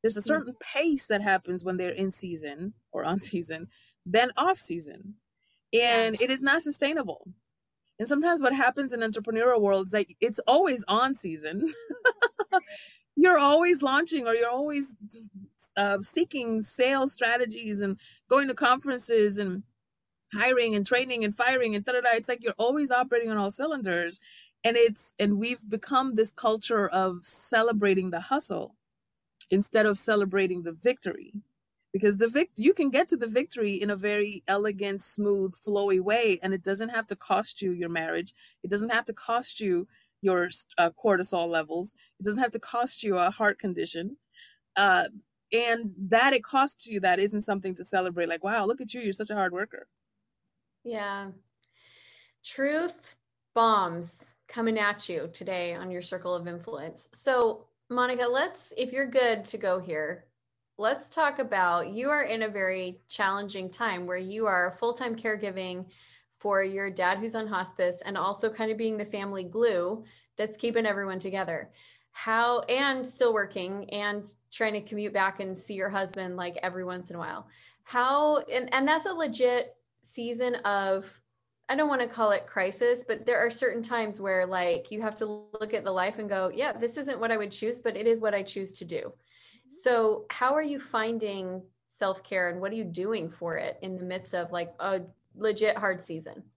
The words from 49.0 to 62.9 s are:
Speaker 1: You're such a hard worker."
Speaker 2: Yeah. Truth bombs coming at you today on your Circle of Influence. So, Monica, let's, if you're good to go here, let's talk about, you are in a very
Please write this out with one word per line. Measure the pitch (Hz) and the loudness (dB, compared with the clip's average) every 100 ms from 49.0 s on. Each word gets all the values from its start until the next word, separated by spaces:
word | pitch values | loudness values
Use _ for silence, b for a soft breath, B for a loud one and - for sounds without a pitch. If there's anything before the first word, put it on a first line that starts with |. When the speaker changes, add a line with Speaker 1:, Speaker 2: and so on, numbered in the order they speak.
Speaker 1:
You're | 220 | -4
such | 196 208 | -4 -4
a | |
hard | 208 185 | 0 0
worker." | 175 214 - - _ _ _ _ _ _ _ _ _ | 0 -6 -10 -18 _ _ _ _ _ _ _ _ _
Speaker 2:
Yeah. | 233 220 202 196 196 190 _ _ b b b b b b b b | -10 -8 -6 -8 -10 -16 _ _ b b b b b b b b
Truth | - - 277 302 349 - - _ _ _ _ | -14 -4 -2 0 -4 -8 -20 _ _ _ _
bombs | - 226 214 180 170 170 - - _ _ | 2 4 4 2 -4 -10 -16 -20 _ _
coming | 240 226 220 | -4 -2 0
at | 208 208 - | 0 -2 -6
you | 165 160 | -6 -6
today | - 190 185 175 | -10 -6 -4 -4
on | 175 185 | -6 -8
your | 180 | -10
Circle | 175 180 175 | -8 -8 -4
of | 180 175 | -6 -6
Influence. | 170 170 151 156 - - | -10 -10 -12 -12 -14 -20
So, | - 277 254 233 220 - _ _ | -6 0 4 2 0 -12 _ _
Monica, | 247 247 247 247 | -2 0 0 0
let's, | 254 349 - - - | 2 0 -4 -14 -6
if | 254 | -4
you're | 254 269 | -2 0
good | 254 240 220 - | 4 4 2 -4
to | 214 | -4
go | 196 185 | -2 -2
here, | 180 156 151 175 _ _ _ _ _ - | -2 -4 -4 -6 _ _ _ _ _ -4
let's | 214 269 - | -2 -2 -4
talk | - 294 285 | 0 0 0
about, | 240 196 180 175 165 | -2 2 4 2 0
you | 202 262 | -4 0
are | 294 | 0
in | 277 226 | 0 -2
a | 220 | -4
very | 202 190 185 180 | -2 -2 -2 -6